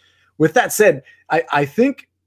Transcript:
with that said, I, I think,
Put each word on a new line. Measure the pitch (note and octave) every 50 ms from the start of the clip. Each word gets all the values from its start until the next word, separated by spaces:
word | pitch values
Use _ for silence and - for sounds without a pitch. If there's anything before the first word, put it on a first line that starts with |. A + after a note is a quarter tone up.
| _ _ _ _ _ _ _
with | - D3+ D#3 -
that | B3 G#3+ E3+ -
said, | - G#3+ F#3+ D3+ C3+ - _ _ _ _ -
I, | D#3+ D#3+ - -
I | D3 D3 D3
think, | C#3 - G#3+ B3 C#4 C4 - - _ _ _ _